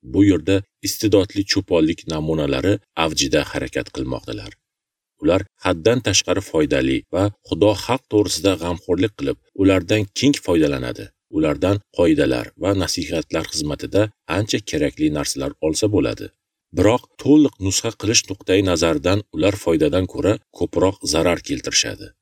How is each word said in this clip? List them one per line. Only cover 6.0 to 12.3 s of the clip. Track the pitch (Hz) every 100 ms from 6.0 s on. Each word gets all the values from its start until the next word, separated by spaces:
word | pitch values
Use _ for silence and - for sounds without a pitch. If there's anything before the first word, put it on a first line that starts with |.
tashqari | 110 95 - 92
foydali | 98 80 73 69 65 67 -
va | 85 104 -
Xudo | _ 82 101
xalq | 107 - 127 _
to'g'risida | 107 92 - 92
g'amxo'rlik | 90 85 85 - 90 110
qilib, | - 69 - _
ulardan | - 98 95 87 107 101
keng | - 135 139
foydalanadi. | - 85 76 71 123 - - _ _
Ulardan | - 78 71 90 101 _
qoidalar | - 87 76 67